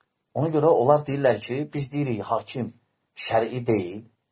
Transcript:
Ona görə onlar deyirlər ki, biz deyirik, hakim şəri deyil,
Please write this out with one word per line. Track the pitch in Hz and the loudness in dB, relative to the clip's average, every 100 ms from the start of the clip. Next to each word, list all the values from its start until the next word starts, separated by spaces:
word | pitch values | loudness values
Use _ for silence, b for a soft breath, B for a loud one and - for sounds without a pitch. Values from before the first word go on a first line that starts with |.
| _ _ _ 120 | _ _ _ -4
Ona | 160 | 0
görə | 156 156 | 4 4
onlar | 165 127 147 143 | 6 6 4 2
deyirlər | 139 135 107 | 0 2 2
ki, | - 131 147 | -2 -6 -4
biz | 147 131 | -6 -6
deyirik, | 143 139 107 - | -4 -4 -4 -4
hakim | 113 - 131 110 - _ _ _ - | -4 -4 -8 -8 -10 _ _ _ -12
şəri | - - 113 123 120 | -2 0 0 -4 -2
deyil, | 104 87 104 - _ _ | -2 -2 -10 -16 _ _